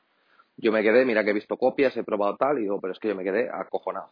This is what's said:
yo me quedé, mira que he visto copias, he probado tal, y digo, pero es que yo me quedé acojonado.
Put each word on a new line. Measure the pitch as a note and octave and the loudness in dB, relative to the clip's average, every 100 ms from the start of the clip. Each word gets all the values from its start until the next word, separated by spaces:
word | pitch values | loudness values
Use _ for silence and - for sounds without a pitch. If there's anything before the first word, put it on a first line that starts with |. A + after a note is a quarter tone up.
| _ _ _ _ _ - | _ _ _ _ _ -4
yo | A2+ | 0
me | A2 | 2
quedé, | G#2+ A2+ | 4 4
mira | C3 G#2+ | 4 2
que | G2+ | 2
he | |
visto | G#2 - G#2 | 0 -2 -2
copias, | B2+ B2+ C3+ A#2+ | 0 2 0 0
he | |
probado | - G#2 G2+ G2+ | -4 -2 -2 0
tal, | C3 D3 | 0 0
y | |
digo, | G2+ G2+ | -2 -4
pero | F#2 | -6
es | F#2 | -6
que | A2 | -4
yo | |
me | F#2+ | -4
quedé | F#2+ G2 B2 | -2 -2 -2
acojonado. | F2+ F#2+ F#2+ - F#2+ E2 | -6 -6 -6 -6 -10 -12